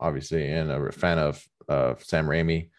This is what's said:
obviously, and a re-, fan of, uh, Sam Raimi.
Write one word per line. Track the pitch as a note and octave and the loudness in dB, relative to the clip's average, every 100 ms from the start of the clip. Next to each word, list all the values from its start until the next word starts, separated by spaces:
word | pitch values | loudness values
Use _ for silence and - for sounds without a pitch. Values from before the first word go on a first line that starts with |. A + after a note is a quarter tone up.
obviously, | E2 C#2 C2+ D#2+ C#2+ | -4 -4 -2 -2 0
and | D#2 D#2 | -2 0
a | C#2 | -2
re-, | C#2+ | -4
fan | - F2 E2 | 0 2 2
of, | D2+ D2 - _ - | 2 -2 -10 _ -2
uh, | C#2+ B1+ B1+ | 0 2 -2
Sam | - D#2+ D#2 | -2 0 2
Raimi. | D#2+ E2 E2 E2 | 2 2 0 -4